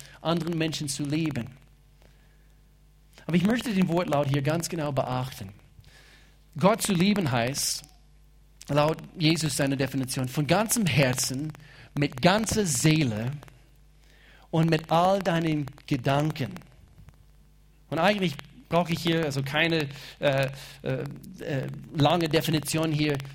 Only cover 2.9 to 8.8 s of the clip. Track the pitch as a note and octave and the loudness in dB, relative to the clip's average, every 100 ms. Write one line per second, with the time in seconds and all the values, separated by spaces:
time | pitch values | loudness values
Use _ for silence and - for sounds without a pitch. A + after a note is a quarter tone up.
2.9 | _ _ - - E3+ F#3+ A#3+ B3 F#3+ F3+ | _ _ -14 -2 2 2 2 0 2 2
3.9 | E3+ F3 C#3+ C#3+ C#3 C#3+ E3 D#3+ F3 D3 | 2 0 0 2 0 0 -2 -2 -4 -2
4.9 | C3+ B2 B2+ B2+ - G2 G2 - - - | -2 -2 -2 -4 -8 -14 -16 -20 -20 -20
5.9 | - - - - _ _ - F3+ A3+ - | -20 -20 -20 -20 _ _ 0 2 4 2
6.9 | F3+ G3 G#3 D#3+ B2 A#2 C#3+ - - - | 2 4 2 2 0 0 -2 -4 -4 -10
7.9 | - - - - _ _ _ - C#3+ | -20 -20 -20 -20 _ _ _ -2 2